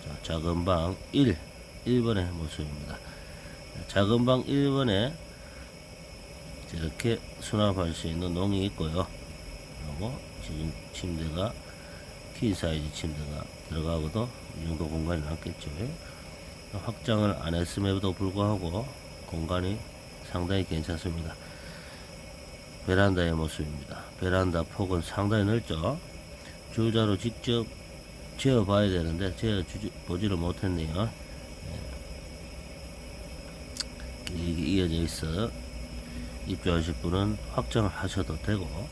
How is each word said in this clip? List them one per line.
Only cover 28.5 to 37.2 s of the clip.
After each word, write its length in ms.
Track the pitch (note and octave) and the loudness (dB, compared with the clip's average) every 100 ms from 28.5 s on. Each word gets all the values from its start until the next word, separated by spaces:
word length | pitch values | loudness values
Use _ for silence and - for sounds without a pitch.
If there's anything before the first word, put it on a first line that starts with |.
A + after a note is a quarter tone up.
| B2+ F#2+ G2+ G#2 | 6 8 8 8
되는데 460 | F2+ E2 E2 F#2+ F2 | 6 2 2 0 0
재어보지를 1000 | A2+ G#2 F2 G2 G#2 - - F2 G#2 F#2 | 0 2 0 -4 -6 -8 -4 0 2 2
못했네요. 720 | E2+ F2 G2 F2 D#2+ D#2+ A2 - - - - - - - - - - - - - - - - - - - - - - - - - - - - - - - - | 2 0 0 2 0 0 0 -2 -12 -12 -12 -10 -8 -8 -8 -10 -10 -12 -12 -12 -12 -12 -12 -12 -12 -12 -12 -12 -10 -10 -12 -12 -10 -8 -8 -8 -10 -8 -4
예. 60 | E2+ | 0
이게 260 | E2+ E2 | 2 2
이어져 340 | D2 F#2+ F2+ E2 | 4 6 6 4
있어 540 | E2 - D#2+ E2 A#2 - - - - - - - - - - | 2 2 0 0 0 -2 -10 -10 -8 -8 -8 -8 -8 -8 -4
입주하실 500 | F#2+ F#2 E2+ E2 D2 | 0 4 4 4 0
분은 420 | E2+ F#2 | 0 2